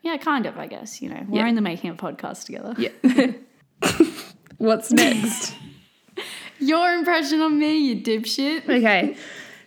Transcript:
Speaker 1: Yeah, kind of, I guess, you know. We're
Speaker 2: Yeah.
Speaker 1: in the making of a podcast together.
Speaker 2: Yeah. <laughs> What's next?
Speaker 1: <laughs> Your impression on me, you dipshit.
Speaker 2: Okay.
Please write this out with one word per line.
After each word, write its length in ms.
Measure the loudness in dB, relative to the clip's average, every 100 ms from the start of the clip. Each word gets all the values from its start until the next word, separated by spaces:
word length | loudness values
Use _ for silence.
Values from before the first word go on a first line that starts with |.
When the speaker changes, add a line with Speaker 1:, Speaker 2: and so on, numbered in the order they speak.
Speaker 1:
Yeah, 160 | -4 -4
kind 260 | 0 0
of, 140 | -2 -6
I 80 | -12
guess, 340 | -12 -14 -12
you 80 | -12
know. 160 | -10 -4
We're 120 | 0
Speaker 2:
Yeah. 100 | 2
Speaker 1:
in 60 |
the 80 | 2
making 260 | 0 -4 -8
of 80 | -8
a 40 | -10
podcast 320 | -8 -12 -12
together. 300 | -14 -12 -10 -6
Speaker 2:
Yeah. 560 | -6 2 2 4 2 0 -14 _ _ _
<laughs> 800 | -4 4 2 2 -16 -20 _ -2
What's 340 | 2 2 4
next? 640 | 4 6 4 -2 -4 -8 -10 -18 -20 _ _ _
Speaker 1:
<laughs> 500 | -14 -14 -14 -18 -6
Your 320 | 0 2 2
impression 480 | 2 2 2 2 2
on 180 | 4 4
me, 200 | 4 4
you 180 | 2 0
dipshit. 720 | 0 0 0 -2 0 -2 2
Speaker 2:
Okay. 480 | 4 6 4 2 -4 -14 -16 -18 -20